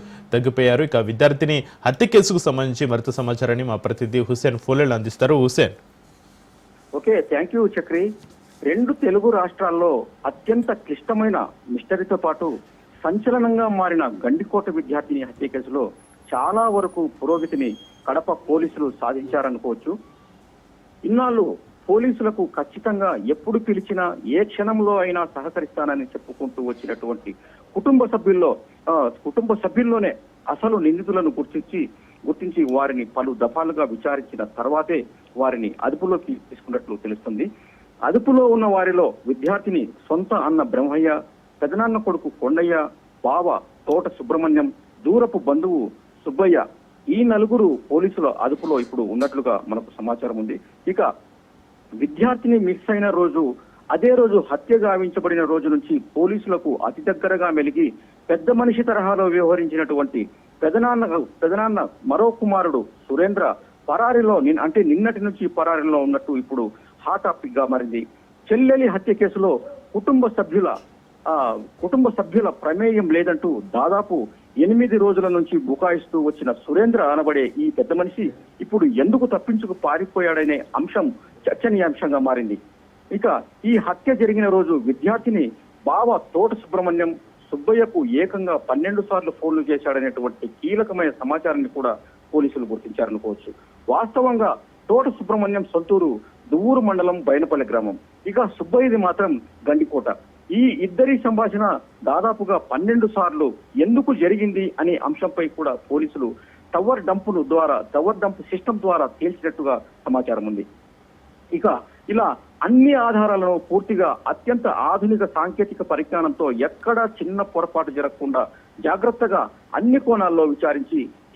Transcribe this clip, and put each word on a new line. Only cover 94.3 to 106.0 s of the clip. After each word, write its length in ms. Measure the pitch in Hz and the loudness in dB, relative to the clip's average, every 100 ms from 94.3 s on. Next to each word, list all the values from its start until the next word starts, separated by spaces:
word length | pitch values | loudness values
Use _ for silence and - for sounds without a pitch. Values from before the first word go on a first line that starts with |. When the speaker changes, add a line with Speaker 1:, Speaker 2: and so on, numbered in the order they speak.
| 233 202 - - _ - | 2 0 -2 -10 _ 2
Speaker 2:
తోట 200 | 240 269 | 2 2
సుబ్రహ్మణ్యం 560 | 214 196 214 202 202 | -2 -4 -2 0 -2
సొంతూరు 720 | 185 170 170 196 160 107 - - - | -2 -2 2 2 2 -2 -8 -20 -2
దువ్వూరు 280 | 160 226 262 | 0 4 4
మండలం 420 | 214 185 180 180 | 2 2 0 0
బైనపల్లి 420 | 220 185 160 147 110 | 2 2 2 0 0
గ్రామం, 320 | 113 107 95 - _ 196 | -2 -2 -6 -12 _ -6
ఇక 180 | 208 | -2
సుబ్బయ్యది 520 | 214 - 170 247 262 220 | -2 -4 0 2 4 2
మాత్రం 440 | 180 170 190 127 - - - | 0 0 0 -2 -6 -6 0
గండికోట. 340 | 151 - 139 110 - - _ - | 2 0 -2 -4 -6 -10 _ -4
ఈ 140 | 214 254 190 | 2 2 2
ఇద్దరి 380 | 185 180 262 262 | -2 2 2 2
సంభాషణ 600 | 233 220 214 208 208 139 - - | 0 0 0 0 0 -2 -6 -8
దాదాపుగా 540 | 113 156 226 220 190 185 | -2 0 0 -2 -2 -2
పన్నెండు 480 | - 131 202 233 214 | -2 -2 2 2 2
సార్లు 460 | 202 175 151 139 - - 127 | 2 -2 0 -2 -4 -6 0
ఎందుకు 320 | 180 240 277 | 2 4 2
జరిగింది 580 | 226 175 208 208 190 190 - | 2 2 2 0 -2 -4 -2
అనే 140 | 170 | -2
అంశంపై 540 | 170 139 151 185 - 165 | -2 -2 -4 -4 -4 -6
కూడా 260 | - 147 | -4 -6
పోలీసులు 600 | 120 - 143 | -6 -4 -4